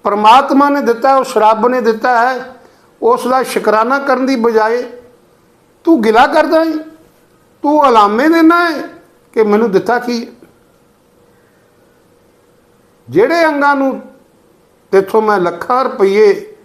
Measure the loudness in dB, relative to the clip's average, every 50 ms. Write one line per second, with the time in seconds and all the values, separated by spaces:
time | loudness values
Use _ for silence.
0 | -2 -4 -2 2 4 6 6 4 4 2 2 2 2 2 0 -2 -2 -2 -2 0
1 | 0 0 2 0 0 -2 -2 0 2 2 2 2 0 -2 -2 0 -2 -2 -2 -2
2 | -2 -2 0 0 0 -2 -2 -6 -10 -14 -20 -20 -20 -20 _ _ _ _ _ _
3 | 0 0 0 0 0 -2 -2 -2 -2 -2 -6 -4 -2 0 0 0 0 0 -2 -2
4 | -2 -2 -2 -2 0 -2 -2 0 0 0 0 0 0 0 -2 -4 -6 -10 -14 -20
5 | -20 -20 _ _ _ _ _ _ _ _ _ _ _ _ _ _ _ 0 0 2
6 | 2 2 4 2 2 2 2 0 0 2 0 0 0 -2 -4 -8 -10 -14 -20 _
7 | _ _ _ _ _ _ _ _ _ _ _ _ -4 0 2 2 2 4 4 4
8 | 2 2 2 0 0 2 2 4 4 4 4 2 0 -2 -4 -8 -10 -14 -18 -20
9 | _ _ _ _ _ _ _ -2 0 2 2 0 0 0 0 -2 0 0 -4 -4
10 | -4 -6 -8 -8 -8 -12 -18 _ -20 -20 _ _ _ _ _ _ _ _ _ _
11 | _ _ _ _ _ _ _ _ _ _ _ _ _ _ _ _ _ _ _ _
12 | _ _ _ _ _ _ _ _ _ _ _ _ _ _ _ _ _ _ _ _
13 | _ -4 0 0 0 0 0 0 0 0 0 0 0 0 0 0 -2 -4 -4 -6
14 | -14 -20 -20 _ _ _ _ _ _ _ _ _ _ _ _ _ _ _ 0 0
15 | 0 2 -2 -2 0 0 0 0 -2 -4 -6 -8 -6 -4 -2 -2 -2 -4 -2 -2
16 | -2 0 2 2 2 2 2 -2 -6 -16 -20 _ _